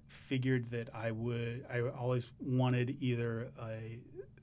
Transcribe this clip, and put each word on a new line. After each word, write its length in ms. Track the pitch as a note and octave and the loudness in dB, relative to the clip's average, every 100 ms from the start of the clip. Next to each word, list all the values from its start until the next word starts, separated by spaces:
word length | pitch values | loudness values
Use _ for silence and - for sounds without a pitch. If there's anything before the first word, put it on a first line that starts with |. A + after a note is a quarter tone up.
| - | -10
figured 600 | - - C3 B2+ B2+ A#2 | -12 0 2 4 2 2
that 260 | A#2+ A2+ | -4 -4
I 160 | A2+ A2+ | -2 -2
would, 540 | A2 A#2 A#2 A#2 A#2+ C3 | 0 0 0 -2 -4 -4
I 80 | B2 | 0
always 500 | A#2+ C#3+ B2 B2+ A#2+ - | 0 0 2 2 0 -6
wanted 580 | - B2+ B2+ B2 B2 - | 2 4 6 4 2 2
either 500 | B2+ A#2+ A#2 A2+ B2 C3 | 0 2 2 0 -4 -8
a 380 | A#2 A2 A2 A#2 B2+ F4 - - | -8 -6 -8 -10 -12 -14 -14 -16